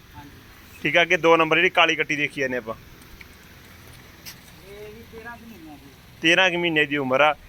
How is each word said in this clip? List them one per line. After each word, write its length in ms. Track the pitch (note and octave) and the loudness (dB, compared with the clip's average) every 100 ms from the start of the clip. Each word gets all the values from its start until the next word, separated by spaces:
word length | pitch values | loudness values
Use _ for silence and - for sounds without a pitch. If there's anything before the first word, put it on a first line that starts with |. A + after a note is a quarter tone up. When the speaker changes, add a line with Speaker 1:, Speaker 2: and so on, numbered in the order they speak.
| - - | -20 -20
Speaker 1:
ਹਾਂਜੀ। 140 | - - - - - - | -20 -20 -20 -20 -20 -10
Speaker 2:
ਠੀਕ 140 | D#3+ D#3 | 0 2
ਆ, 60 | |
ਅੱਗੇ 140 | E3+ F3 | 2 2
ਦੋ 200 | D#3+ E3 | 4 4
ਨੰਬਰ 200 | D#3+ D#3 | 4 2
ਜਿਹੜੀ 140 | F3+ | 0
ਕਾਲੀ 260 | F3+ E3 D3+ | 2 2 0
ਕੱਟੀ 200 | D3+ D3 | -4 -4
ਦੇਖੀ 240 | D3 D3 | -6 -4
ਜਾਂਦੇ 160 | C3 B2+ | -6 -6
ਆਪਾਂ। 180 | A2+ G#2+ - - - - - - - - - - - - - - - - - E3 F#3 | -8 -12 -16 -20 -20 -20 -20 -20 -20 -20 -20 -20 -20 -20 -20 -20 -20 -20 -20 -20 -20
Speaker 1:
ਇਹ 240 | G3+ G#3+ | -20 -20
ਵੀ 80 | A3 A3 | -20 -20
ਤੇਰਾਂ 240 | A3+ A3+ A#3 | -20 -18 -20
ਕੁ 100 | - | -20
ਮਹੀਨਿਆਂ 280 | F3 D#3 | -20 -20
ਦੀ। 160 | C#3+ C3+ - - - | -20 -20 -20 -20 -4
Speaker 2:
ਤੇਰਾਂ 280 | D#3+ F3 F#3 | 0 2 2
ਕੁ 80 | F3 | 0
ਮਹੀਨੇ 260 | F3 D#3 D3+ | -2 0 0
ਦੀ 100 | D3 | -2
ਉਮਰ 240 | C3 B2+ | 0 2
ਆ। 140 | D3+ C#3+ | 2 0